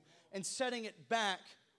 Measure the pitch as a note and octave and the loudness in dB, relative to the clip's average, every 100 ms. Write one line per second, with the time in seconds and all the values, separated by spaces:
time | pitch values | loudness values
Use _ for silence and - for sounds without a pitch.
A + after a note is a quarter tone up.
0 | - - _ G3 - - B3+ A#3+ G#3+ E3+ | -14 -20 _ -6 -4 -2 0 0 -6 -10
1 | C#3 A3+ G3+ F#3 - - _ | 0 4 4 2 -6 -20 _